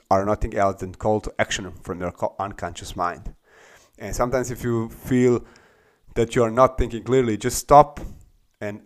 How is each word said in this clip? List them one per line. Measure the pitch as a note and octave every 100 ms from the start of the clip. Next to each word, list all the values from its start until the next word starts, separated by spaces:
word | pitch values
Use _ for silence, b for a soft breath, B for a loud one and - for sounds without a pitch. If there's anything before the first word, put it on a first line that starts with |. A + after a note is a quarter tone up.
| -
are | G2 G2+
nothing | G#2 A2+ G#2
else | G2 F#2+
than | F#2+ -
call | G#2+ G#2+
to | - -
action | - - F#2 -
from | - F2
your | F2+
co-, | - G#2+ -
unconscious | G2 G2 F2 E2+ F#2 F2+
mind. | F2 D#2 - - b b b b b _
And | G2+ F#2+
sometimes | A#2+ B2+ A#2+
if | A#2
you | B2 A#2 A2+
feel | - - B2+ B2 A#2+ b b b b b b b A#2+
that | A#2
you | B2+
are | A2+
not | A2+ C3 -
thinking | B2 A2+
clearly, | G#2+ C3 A#2 G#2+
just | A#2+ -
stop | - D3 D3 - - - - _ _ _
and | G#2 G#2